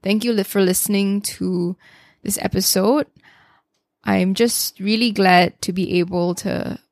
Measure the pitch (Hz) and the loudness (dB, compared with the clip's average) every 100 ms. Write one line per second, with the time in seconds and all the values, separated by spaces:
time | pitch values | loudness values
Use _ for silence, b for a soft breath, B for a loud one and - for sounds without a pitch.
0 | 190 214 233 220 196 202 185 185 - 202 | 0 0 2 0 0 2 2 2 0 0
1 | 202 202 202 - 185 180 175 185 b b | 0 -2 -4 -6 -4 -2 -2 -6 b b
2 | b b - - 190 190 185 190 202 294 | b b -8 -4 -2 -2 0 2 2 0
3 | - _ b b b b _ _ _ _ | -2 _ b b b b _ _ _ _
4 | 214 190 185 190 233 - - - 196 220 | 0 2 2 2 0 0 -6 -6 -2 0
5 | 233 208 190 180 175 - - 180 180 180 | 0 2 4 4 4 -2 -6 -4 -2 0
6 | 175 180 175 175 190 180 - - _ | -2 -2 -2 -4 -4 -4 -6 -10 _